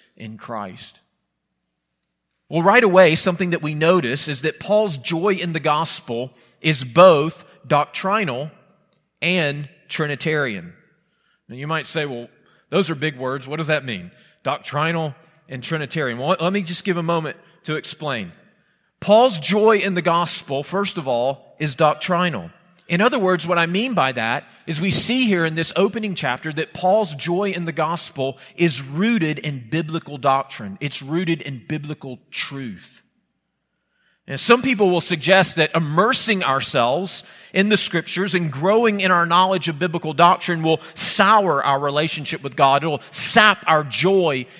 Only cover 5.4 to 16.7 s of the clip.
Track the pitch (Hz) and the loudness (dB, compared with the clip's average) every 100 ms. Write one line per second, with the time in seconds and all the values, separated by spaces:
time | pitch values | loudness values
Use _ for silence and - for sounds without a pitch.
5.4 | 175 160 151 151 165 - - 120 131 _ | -2 -2 0 0 -2 -6 -6 -6 -6 _
6.4 | _ _ 160 143 127 117 185 151 156 - | _ _ 0 0 0 8 8 8 2 -4
7.4 | - _ 120 147 151 - 190 214 180 123 | -20 _ 0 0 0 -4 -2 -2 -2 -4
8.4 | 151 - _ _ _ _ _ - 165 180 | -8 -14 _ _ _ _ _ -6 -2 0
9.4 | 147 143 147 _ - - 147 143 160 156 | 0 -2 -10 _ -12 -6 -6 -4 -2 -2
10.4 | 135 98 87 - _ _ _ _ _ _ | -2 -6 -12 -20 _ _ _ _ _ _
11.4 | - 123 147 160 - 165 147 120 120 _ | -20 -12 -6 -6 -4 -6 -6 -8 -12 _
12.4 | _ _ - 170 175 147 156 131 127 139 | _ _ -4 -2 -2 -2 -4 -4 -6 -6
13.4 | 131 151 156 151 135 101 87 _ _ _ | -8 -6 -2 -2 -2 -10 -12 _ _ _
14.4 | 135 143 - 147 160 170 156 131 _ _ | -4 -4 -4 -2 -2 -2 -4 -10 _ _
15.4 | - 131 - 165 143 165 135 117 139 185 | -16 -12 -6 -6 -4 -4 -4 -4 -2 0
16.4 | 165 202 165 | 0 -2 -4